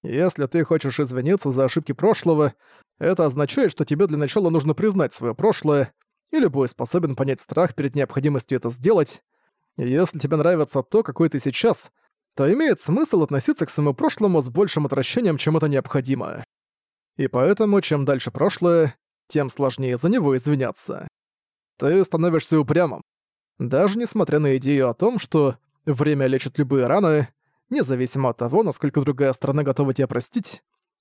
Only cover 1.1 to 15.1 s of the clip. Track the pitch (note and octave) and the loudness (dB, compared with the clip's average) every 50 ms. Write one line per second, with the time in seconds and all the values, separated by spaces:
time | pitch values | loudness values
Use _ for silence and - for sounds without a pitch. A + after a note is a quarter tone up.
1.1 | B2+ B2+ B2 D3+ G3 F#3+ - C#3+ B2+ C3 C3+ B2+ - E3 - - C3 - E3 G#3+ | -2 -4 0 0 0 0 0 -2 0 2 0 2 0 -2 -4 -4 -4 0 2 2
2.1 | G#3+ - - F3 D#3+ D3+ D3+ C3 - _ _ _ _ _ _ _ _ _ - E3 | 2 2 2 0 2 2 2 0 -2 _ _ _ _ _ _ _ _ _ -2 0
3.1 | F#3+ F3+ E3 D3 B2+ C#3+ D3 C#3+ - C#4 C4+ F3+ - - D#3 - D3+ D3 G3+ F#3 | 2 2 0 0 0 -2 -4 -2 0 0 0 0 0 -2 -2 -2 2 0 0 0
4.1 | D#3 D3 D3 C3 - G#3+ G3 E3+ D#3+ E3 C#3+ D#3 D3+ - F#3 A3 F#3+ F#3+ D#3 A#2+ | 0 -2 -4 -2 0 0 0 2 0 2 0 0 -2 0 0 0 2 2 0 -2
5.1 | - - A#2 A#2 A2 - F#3 A3 G#3 - - D#3 D3 C#3+ C3+ - _ _ _ _ | -2 -6 -6 -6 -4 0 0 0 0 0 0 0 2 2 0 -2 _ _ _ _
6.1 | _ _ _ _ - D#4 B3+ F3 B2+ C#3 C3 A#2+ - - B2 - - F3+ E3 C#3+ | _ _ _ _ 0 2 2 2 2 0 -2 -2 -2 -8 -8 -2 -2 -2 -2 -2
7.1 | C3+ - C3+ C#3 C3 - - _ - E3 F3+ F3 - - C#3+ C#3 - C#3+ C3+ - | -2 -2 -2 -2 -2 -4 -6 _ 0 0 0 0 0 -4 -6 -4 -2 -2 -2 -2
8.1 | - C#3 C3+ D3+ C#3+ C3 - - C3+ B2 - A#2+ B2 B2 B2 F#3 A3+ F3 D3 - | -2 -2 0 0 0 -2 -2 -2 -4 -4 -2 -6 -8 -2 0 2 4 4 2 0
9.1 | - - _ _ _ _ _ _ _ _ _ _ _ - B2+ B2 C3 D3+ F#3 E3 | -4 -20 _ _ _ _ _ _ _ _ _ _ _ -8 -4 -2 0 0 0 0
10.1 | - D#3 C#3 C#3 D#3+ D#3 D3 E3+ F3+ D#3 D3+ - - C#3 B2 _ - G#3+ A3+ - | -2 -6 -4 -2 0 2 2 2 2 2 0 -2 -2 -4 -4 _ 0 0 0 0
11.1 | C3+ - E3 D#3 - C3+ - C#3 B2+ - - D#3+ F#3 - - - _ _ _ _ | 0 0 0 0 0 -2 -4 -4 -2 0 0 0 0 0 -6 -18 _ _ _ _
12.1 | _ _ _ _ _ - C#3 D3 G3 C#4 D#4+ D4 G#3+ - - - E3 B3+ D#4+ - | _ _ _ _ _ 0 2 2 2 2 2 0 0 -2 0 -2 0 0 0 2
13.1 | - F3+ D#3 - C#3+ C3+ - - - - E3 - - - D3 D3 C3 - C#4+ D#4 | 2 0 2 2 0 -2 0 0 0 -2 -2 -4 -2 -2 0 0 0 0 -2 -2
14.1 | - - G#3+ G3 F3+ D#3+ C3 B2+ A#2+ E3+ G3+ G3 - D#3+ D3 C#3+ C#3+ C3+ C3 - | 0 0 0 2 2 2 0 0 0 0 0 0 0 -2 -2 0 -2 -2 -2 -2